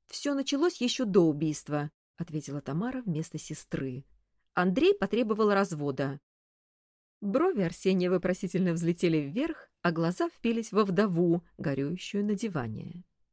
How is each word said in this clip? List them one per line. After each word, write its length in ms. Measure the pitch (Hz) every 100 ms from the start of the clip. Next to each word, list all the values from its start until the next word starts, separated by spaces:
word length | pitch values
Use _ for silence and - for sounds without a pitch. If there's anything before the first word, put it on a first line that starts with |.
| _
"Все 280 | - 285 277
началось 460 | 269 277 349 -
еще 240 | 240 - 226
до 160 | 185
убийства", 680 | 165 147 156 147 - 147 147 - _ -
ответила 440 | 170 151 - 143
Тамара 400 | 135 156 240 262
вместо 360 | 226 151 160 156
сестры. 680 | - 156 - 151 135 131 - _ _ _ _
"Андрей 400 | - 180 190 349
потребовал 600 | 403 196 190 214 214 214
развода". 640 | 196 196 151 143 135 139 139 _ _ _ _ _ _ _ _ _ _
Брови 420 | 202 247 359 277
Арсения 500 | 170 - 185 185 180
вопросительно 640 | 180 185 180 185 180 180
взлетели 440 | 170 170 170 175 160
вверх, 520 | 139 190 330 311 - _
а 100 | 175
глаза 380 | 160 165 180 339
впились 420 | - 226 233 220
во 140 | 196 202
вдову, 580 | 180 214 170 175 175 - -
горюющую 640 | 147 139 143 180 - 202
на 120 | 208 202
диване. 680 | 226 160 117 113 - 175 - _ _